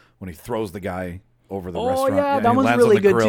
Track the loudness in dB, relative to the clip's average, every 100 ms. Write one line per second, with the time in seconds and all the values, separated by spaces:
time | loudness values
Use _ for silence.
0 | _ _ -16 -14 -8 -6 -6 -6 -8 -6
1 | -8 -10 -16 _ -12 -10 -8 -6 -4 -2
2 | -2 0 0 0 2 2 2 4 4 4
3 | 4 4